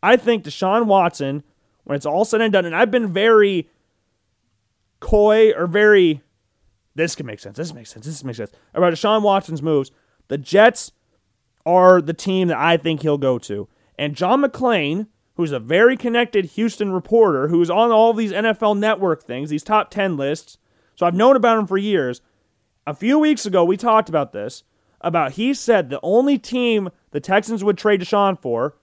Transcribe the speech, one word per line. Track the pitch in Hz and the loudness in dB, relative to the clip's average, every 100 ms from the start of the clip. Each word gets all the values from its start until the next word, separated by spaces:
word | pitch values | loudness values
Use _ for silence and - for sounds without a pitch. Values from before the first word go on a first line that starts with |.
I | 185 240 | 4 2
think | 220 226 | 2 -2
Deshaun | 151 - 185 214 226 | -4 -4 -2 0 2
Watson, | 196 175 - 139 143 - _ _ _ | 2 2 -2 -6 -6 -10 _ _ _
when | - 143 | -8 -6
it's | 151 | -4
all | 165 214 | -2 0
said | 220 | 0
and | 226 | 2
done, | 190 175 | 0 0
and | 165 | 0
I've | 226 | 0
been | 247 220 | 0 -2
very | 175 220 220 202 185 - _ _ _ _ _ _ _ _ _ _ _ _ _ | 0 4 4 4 0 -6 _ _ _ _ _ _ _ _ _ _ _ _ _
coy | - 208 208 214 220 | 0 2 4 4 4
or | - 175 | 2 -2
very, | 185 214 202 175 147 _ _ _ _ _ _ _ 139 | 2 4 4 4 0 _ _ _ _ _ _ _ -6
"This | 165 | -6
can | - 127 | -6 -12
make | 107 | -14
sense, | 98 104 | -16 -12
this | 165 | -12
makes | 151 110 | -14 -20
sense, | 113 123 | -18 -14
this | 156 | -12
makes | 135 110 | -12 -12
sense," | 104 _ _ | -12 _ _
about | - 180 | -2 -2
Deshaun | 165 208 220 | 0 0 0
Watson's | 208 196 196 156 | 2 0 -4 -8
moves. | 151 151 135 _ _ _ _ | -2 -2 -2 _ _ _ _
The | 143 | -10
Jets | 135 190 226 247 - _ _ _ _ _ _ _ - | 0 4 4 4 -14 _ _ _ _ _ _ _ 0
are | 180 185 180 | 4 6 6
the | 151 165 | 4 -6
team | - 190 180 | -4 -2 -2
that | 131 | 0
I | 156 170 | 0 0
think | 165 156 | -2 -4
he'll | 151 143 | -2 -2
go | 135 123 | 0 -2
to. | - 101 101 _ _ - | -6 -10 -10 _ _ -10
And | 147 143 | -8 -4
John | 180 262 | -2 0
McClain, | 277 - 247 208 147 170 214 _ _ - | 0 -2 -2 0 -2 -4 -8 _ _ -6
who's | 165 | -6
a | 135 | -6
very | 113 170 233 262 | -2 2 4 2
connected | 240 233 240 208 180 | -2 -2 0 -2 -4
Houston | - 226 - 208 | -4 -4 -2 -4
reporter, | 185 - 226 214 139 143 | -4 0 4 4 2 0
who's | 170 170 | 0 2
on | 180 233 | 2 2
all | 220 226 | 4 4
these | 220 220 | 2 -4
N | 190 226 | -2 -2
F | 214 | 0
L | 214 | -2
Network | 208 214 196 190 151 | 0 -2 -2 -2 -4
things, | - 123 147 | -6 -10 -6
these | 185 | -8
top | - 214 - | -2 -2 -2
ten | 208 196 151 | -4 -4 -2
lists, | 139 156 - - _ _ _ _ | -4 -6 -10 -20 _ _ _ _
so | 175 | -2
I've | |
known | 175 240 269 | 2 4 4
about | 226 226 | 4 2
him | 202 | 0
for | 196 | -4
years. | 202 190 127 123 _ _ _ _ _ _ - | 0 -2 -2 -6 _ _ _ _ _ _ -14
A | |
few | 147 220 294 | -6 0 2
weeks | 302 285 208 | 2 0 0
ago, | 185 170 | 0 2
we | 190 | 0
talked | 233 220 214 | 2 0 2
about | 156 139 | -4 -4
this, | - 104 - _ _ _ _ | -8 -12 -14 _ _ _ _
about | 175 165 139 | -4 -2 -2
he | 139 240 | -2 -4
said | 277 - 220 147 | -4 0 0 0
the | 135 | -8
only | - 214 277 269 | 0 0 2 -2
team | - 247 247 220 190 _ _ | -2 -4 -2 -2 -4 _ _
the | 147 | -10
Texans | - 190 - 220 202 | -2 -2 -2 -4 -2
would | 202 | -2
trade | 214 202 | 0 0
Deshaun | 170 208 196 185 | 0 0 0 -2
for | 131 117 139 - | -4 -4 -4 -8